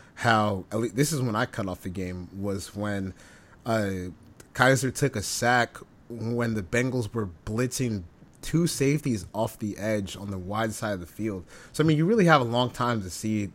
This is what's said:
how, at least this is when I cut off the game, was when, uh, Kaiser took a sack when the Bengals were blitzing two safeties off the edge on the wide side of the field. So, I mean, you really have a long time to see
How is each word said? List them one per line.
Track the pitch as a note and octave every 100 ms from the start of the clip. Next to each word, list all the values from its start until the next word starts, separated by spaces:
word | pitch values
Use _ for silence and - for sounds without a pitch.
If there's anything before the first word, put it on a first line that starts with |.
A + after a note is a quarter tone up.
| - -
how, | A#2+ A2 G#2 G2 F2
at | G#2+
least | A#2 G#2+
this | D3
is | D#3
when | B2 G#2+
I | B2
cut | - G2
off | F2+
the | G2
game, | F2+ F2+ F2+ F2+ G2
was | G2+ F#2+ - G2+
when, | G#2 G2+ F#2+ - - - - -
uh, | - A2+ G2 F#2+ F2+ D#2+ - - - -
Kaiser | B2+ C3+ C3
took | - C#3 G#2+
a |
sack | - - A#2+ B2 A#2 - - - -
when | A#2+ A2+ A#2+ A#2 A2
the |
Bengals | F2+ A#2+ B2+ B2 G#2
were | A#2 G2+ E2 -
blitzing | A2 B2 - B2+ G#2 E2+ - - -
two | - D#3 E3+
safeties | - C#3 D3 D3 A2 E2
off | G#2 A2+ -
the | G#2+ F#2+
edge | G#2+ G#2+ G2 F#2+
on | G2+
the | F#2+
wide | F2+ G#2 A2+
side | G#2 A2
of | G2
the | F2
field. | - A2 F#2+ E2+ - -
So, | -
I | D#3
mean, | D3+
you | E3
really | A#3 E3+
have | D3+
a | A#2
long | A#2+ B2
time | - A#2+ A#2
to | F#2+
see | - A2 G#2+ G2+